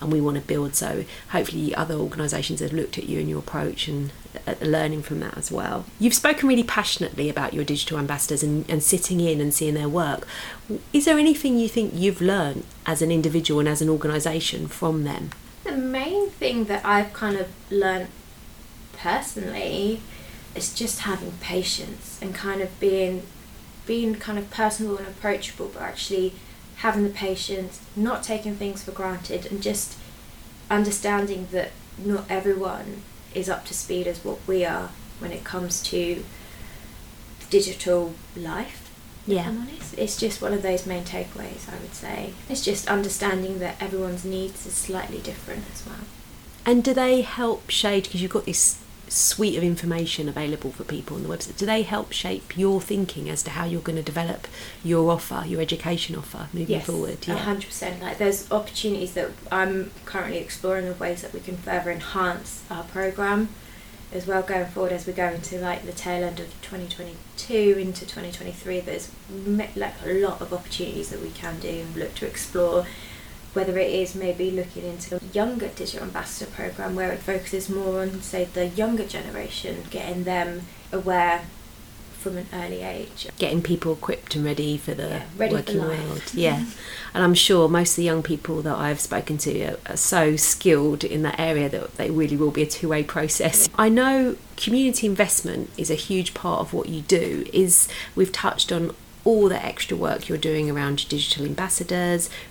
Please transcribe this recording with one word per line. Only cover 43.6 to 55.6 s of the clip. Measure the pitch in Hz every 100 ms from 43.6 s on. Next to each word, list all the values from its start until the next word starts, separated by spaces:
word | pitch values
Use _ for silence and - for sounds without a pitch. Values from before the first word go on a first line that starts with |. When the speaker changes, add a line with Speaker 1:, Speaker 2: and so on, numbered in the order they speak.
| 175 -
Speaker 2:
everyone's | 190 190 185 180 185
needs | 190 190 - 208
is |
slightly | - - 185 - -
different | 214 - - - 202
as | - -
well. | - - - - - - - 240
Speaker 1:
And | 247
do | 247 254
they | 254 254
help | 247 - 233 214 -
shade, | - 208 196 190
'cause | 180
you've | 185
got | 151 -
this | - - - - - -
suite | - - - 214 151
of |
information | 175 170 170 170 165 - 151
available | 143 151 151 135
for | -
people | - 151 - 147
on |
the | 156
website, | - - -
do | 202
they | 220
help | 185 208 214
shape | - 185 190 - 175
your | 196 190
thinking | 185 202 185 - 151
as | 156
to | -
how | 165
you're | 170 170
gonna | 165 160
develop | 156 156 165 - - - - -
your | 165 165 165
offer, | 165 - 190 170
your | 170